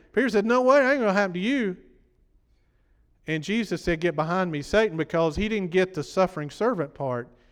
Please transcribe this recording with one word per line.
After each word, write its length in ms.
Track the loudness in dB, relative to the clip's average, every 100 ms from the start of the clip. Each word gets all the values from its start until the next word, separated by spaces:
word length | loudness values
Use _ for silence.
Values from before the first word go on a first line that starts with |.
| _
Peter 160 | -2 0
said, 160 | 2 2
"No 160 | 2
way, 160 | 6 6
it 120 | 4
ain't 100 | 2
gonna 120 | 2
happen 200 | 2 0
to 60 | -2
you." 360 | -2 0 -2 -4 -12 _ _ _ _ _ _ _ _ _ _ _ _ _ -6
And 160 | -6
Jesus 380 | -2 -2 -2 -4
said, 180 | -2 0
"Get 160 | 0 -2
behind 360 | -2 0 -2
me, 100 | -4
Satan," 360 | 0 2 2 0
because 380 | -2 0 0 0
he 140 | -2
didn't 220 | -2 0
get 220 | 0 0
the 100 | -2
suffering 460 | -4 0 0 -2 -8
servant 440 | -2 -2 -2 -4
part. 340 | -6 -4 -4 -8 -16 _